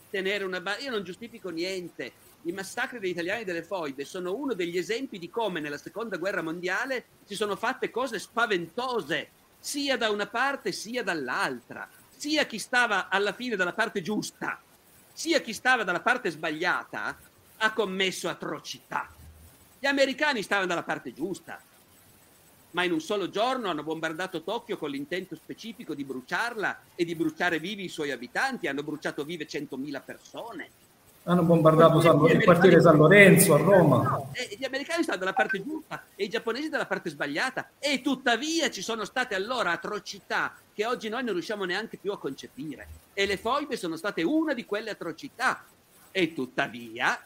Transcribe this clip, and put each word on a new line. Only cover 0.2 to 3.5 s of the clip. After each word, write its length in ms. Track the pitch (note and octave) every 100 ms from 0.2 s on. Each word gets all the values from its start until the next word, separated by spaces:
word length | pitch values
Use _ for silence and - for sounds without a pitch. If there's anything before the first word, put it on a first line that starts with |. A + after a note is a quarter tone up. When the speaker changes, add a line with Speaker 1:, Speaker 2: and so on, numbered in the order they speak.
| F#3+ G3+ F#3+
Speaker 1:
una 160 | F#3
ba-, 160 | F3+ G#3
io 140 | C#4
non 120 | A3
giustifico 460 | F3+ F3 A#3 A#3 F#3+
niente. 640 | D#3+ F3+ F#3+ E3+ - B2+ - - _
I 100 | E3
massacri 460 | F#3+ F#3+ - B3+ B3
degli 100 | F#3+
italiani 340 | F3 E3+ A3+
delle 200 | G3+